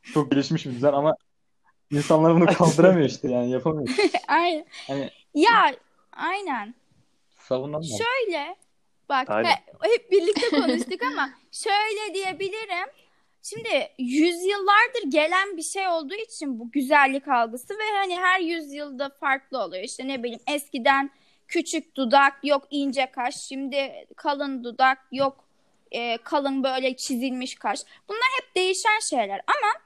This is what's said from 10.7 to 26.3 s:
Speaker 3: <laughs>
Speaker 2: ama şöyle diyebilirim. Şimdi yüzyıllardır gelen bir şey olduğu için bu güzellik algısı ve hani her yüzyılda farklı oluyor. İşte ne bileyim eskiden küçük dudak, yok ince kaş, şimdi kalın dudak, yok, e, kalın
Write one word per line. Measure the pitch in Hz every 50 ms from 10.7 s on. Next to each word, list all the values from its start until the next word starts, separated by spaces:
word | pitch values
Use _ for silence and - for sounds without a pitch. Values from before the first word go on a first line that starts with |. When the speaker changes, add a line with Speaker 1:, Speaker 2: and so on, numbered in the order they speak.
| 247 - 247 - 370 - 480
Speaker 3:
<laughs> | 508 -
Speaker 2:
ama | 339 277 262 - _ _ _
şöyle | - - - 427 392 415 427 440 427 415 427 415 320
diyebilirim. | 392 381 381 359 302 381 381 392 440 440 403 349 349 381 523 _ _ _ _ _ _ _ _ _ _ -
Şimdi | - 403 453 453 453 349 269 - - _
yüzyıllardır | - 262 240 254 302 311 349 349 339 359 381 403 403 381 392 403 427 466 480 508 480 415 277
gelen | 269 302 302 320 359 370 392 403 381
bir | 320 311
şey | - - 392 381
olduğu | 370 339 330 311 269 381
için | 427 440 - - - 320 277 254 220
bu | 240 233
güzellik | - 285 262 262 302 285 277 269 269 277 277
algısı | 294 269 240 233 233 226 254 - - 403
ve | 427 427 427 415
hani | 392 392 381 359
her | 359 370 359 370 381
yüzyılda | 359 320 339 330 302 277 277 294 294 294 269 247 277 277
farklı | 277 _ 320 277 269 269 _ _ - 254 202
oluyor. | 170 180 185 196
İşte | 262 - - 254
ne | 262 269 247 226
bileyim | 240 233 226 _
eskiden | - 294 294 - _ - 269 233 277 269 269 277 285 _ _ _ _ _ _ _
küçük | _ - 339 320 - - 320 - _ _
dudak, | 269 269 226 262 277 277 277 277 - -
yok | 285 285 277 277 _
ince | 285 285 277 277 233 269 262 262
kaş, | _ 269 240 254 -
şimdi | - - - 269 269 277 262 269 277 277 254 - - - _ -
kalın | - - 302 285 277 285 277 269 254 240
dudak, | 240 233 - 262 262 262 262 _ _
yok, | 240 262 277 269 269 _ _ _ _ _ _ _ _ _ _ _
e, | - 233 233 240 226
kalın | 226 _ -